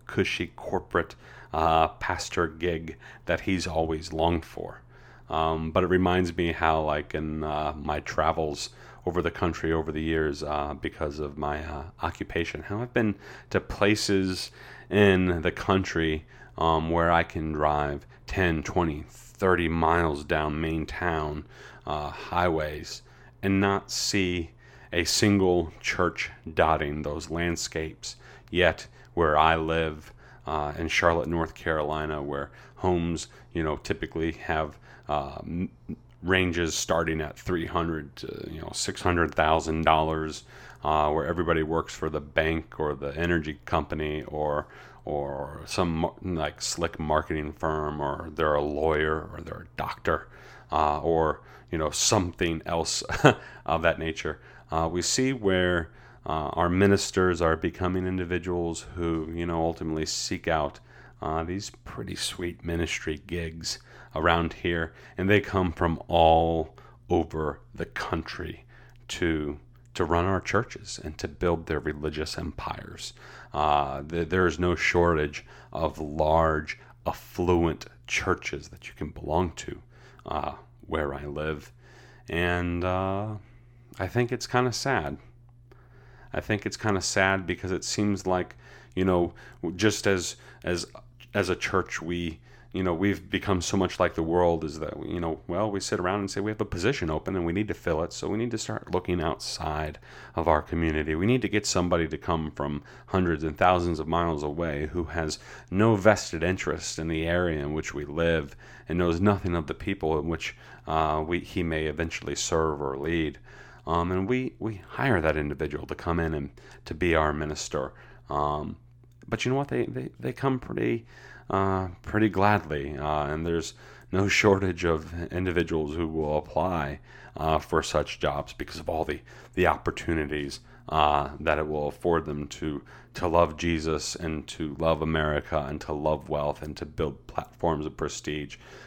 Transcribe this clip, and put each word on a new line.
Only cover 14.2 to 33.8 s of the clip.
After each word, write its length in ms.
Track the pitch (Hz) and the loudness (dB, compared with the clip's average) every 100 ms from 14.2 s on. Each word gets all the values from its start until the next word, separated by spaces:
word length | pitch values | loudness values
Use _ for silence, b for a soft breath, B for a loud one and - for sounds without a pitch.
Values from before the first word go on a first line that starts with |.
| 95 92 - B B B B | 2 0 -6 B B B B
in 520 | 101 101 92 90 85 | 6 8 8 6 2
the 80 | 85 | 0
country, 760 | - - 95 92 85 80 78 - B B - | 0 2 2 2 0 0 0 -6 B B 0
um, 320 | 82 80 80 | 4 4 4
where 200 | 85 85 | 4 6
I 120 | 85 | 4
can 300 | 82 87 78 | 2 -2 -4
drive 540 | 76 76 73 73 73 - B - | 2 2 2 0 -4 -10 B -6
ten, 360 | - 90 80 | 0 2 2
twenty, 420 | - 90 82 73 73 | 0 0 0 -2 -8
thirty 600 | - - - 95 87 82 | -18 -18 0 4 4 4
miles 560 | 82 80 85 82 73 | 2 4 4 2 0
down 360 | 73 78 76 76 | 0 0 0 -2
main 260 | 80 80 76 | -2 -2 -4
town, 600 | - 90 82 78 76 76 B B B - | -4 -2 -2 -2 -6 -10 B B B -8
uh, 240 | 76 73 | -6 -6
highways 920 | - - 90 90 80 76 76 - - - B B B | -10 -4 0 2 2 -2 -6 -10 -14 -16 B B B
and 180 | 98 98 | 0 2
not 300 | 98 98 - | 4 2 -2
see 600 | - - 104 92 87 82 - B B B | -4 0 0 0 -2 -4 -12 B B B
a 120 | 87 | -2
single 680 | 82 - 107 101 92 90 82 - | 0 4 6 6 6 4 2 -4
church 500 | - - 87 - - - - | -4 0 0 0 -8 -10 -6
dotting 480 | 80 80 76 73 76 | 2 4 4 2 -2
those 280 | 76 78 80 | -4 -6 -4
landscapes. 840 | 82 87 82 - 80 80 - - - B B B | -2 0 -2 -4 -4 -6 -8 -14 -16 B B B
Yet 360 | 87 87 78 - B B | 4 4 4 -4 B B
where 220 | - 80 76 | 2 4 6
I 200 | 80 80 | 6 4
live, 560 | 80 80 80 76 - - B B - | 2 0 0 -4 -14 -20 B B -6
uh, 260 | 78 73 78 | -4 -2 -4
in 120 | 80 | -2
Charlotte, 400 | - 87 82 80 | 4 4 4 2
North 260 | 82 80 | 0 -2
Carolina, 680 | - 85 78 73 78 76 76 | -4 -2 0 0 -2 -4 -4
where 280 | 71 69 69 B B B | -4 -6 -6 B B B
homes, 520 | 92 87 85 82 - B B | 0 2 0 -2 -6 B B
you 100 | 87 | -4
know, 140 | 80 | -2
typically 540 | 73 | -2